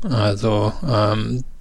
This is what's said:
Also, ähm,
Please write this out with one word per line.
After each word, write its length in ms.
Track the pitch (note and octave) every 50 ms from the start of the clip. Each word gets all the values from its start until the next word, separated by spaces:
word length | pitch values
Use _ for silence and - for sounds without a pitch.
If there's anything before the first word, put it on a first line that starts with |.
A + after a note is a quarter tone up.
| -
Also, 680 | F#3 B2+ A2+ G2+ G#2 G2+ G2+ A2 A2 G#2+ G#2 G2+ A2 - - - C#3+
ähm, 560 | A#2+ G#2+ G#2+ G#2 G#2+ A2 A2 A2+ B2 B2+ - - - -